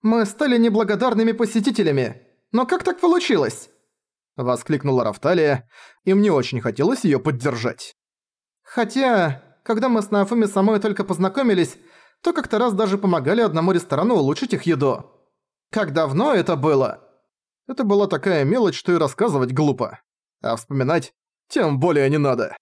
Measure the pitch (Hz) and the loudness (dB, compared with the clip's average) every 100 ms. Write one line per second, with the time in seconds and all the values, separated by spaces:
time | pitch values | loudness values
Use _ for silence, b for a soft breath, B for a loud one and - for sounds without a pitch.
0 | 220 233 214 - 294 240 226 208 208 202 | 2 0 -2 -2 0 2 2 2 0 0
1 | 247 220 226 226 226 226 208 233 165 139 | 0 2 0 0 -2 0 0 0 0 0
2 | 117 - _ _ _ 226 247 359 370 349 | -2 -8 _ _ _ -2 0 -2 -2 0
3 | 349 349 - 202 120 - - _ _ _ | 2 2 2 0 0 -4 -16 _ _ _
4 | _ _ _ - 123 123 - 147 139 127 | _ _ _ -6 -4 -4 -2 -2 0 0
5 | 110 104 143 180 151 131 - B B B | 0 -2 0 2 2 0 -4 B B B
6 | - 190 208 147 117 127 123 - 160 254 | 0 2 4 2 0 -4 -6 -2 0 2
7 | 180 131 - 127 135 120 120 - - _ | 2 2 0 -2 -4 -2 -6 -6 -16 _
8 | _ _ _ _ _ _ - - 226 262 | _ _ _ _ _ _ -8 -4 -2 0
9 | 262 214 165 131 _ _ - 220 254 226 | 2 2 0 -2 _ _ -4 -2 2 0
10 | 202 202 196 240 208 202 202 214 214 202 | 0 0 2 0 0 2 2 2 0 -2
11 | 196 175 190 190 254 185 160 - b b | -4 -2 -2 0 2 2 0 -4 b b
12 | b b 339 339 - 214 240 190 214 196 | b b -4 -2 -4 0 0 0 0 0
13 | 196 170 135 214 220 160 175 175 - 139 | 0 0 0 0 2 0 0 0 0 -2
14 | 202 220 139 151 254 180 165 156 139 - | 2 2 0 -2 -4 -2 0 0 0 -2
15 | - _ _ _ _ _ _ 220 185 147 | -10 _ _ _ _ _ _ -4 -2 -2
16 | 151 143 277 220 170 156 151 139 123 - | 0 0 2 2 0 0 2 2 0 -4
17 | _ _ _ _ _ _ - 254 208 202 | _ _ _ _ _ _ -12 -4 0 2
18 | 196 156 196 165 139 - 196 - - 170 | 2 0 0 0 2 2 0 -2 -2 0
19 | 147 - 220 139 127 131 147 127 117 - | 0 0 0 0 0 0 0 0 -6 -8
20 | _ _ _ _ - 117 - 139 131 165 | _ _ _ _ -6 -6 -4 -2 0 0
21 | - _ _ _ _ 302 170 139 170 147 | -2 _ _ _ _ 0 0 2 2 2
22 | 135 151 143 123 104 - | 2 2 0 0 -4 -8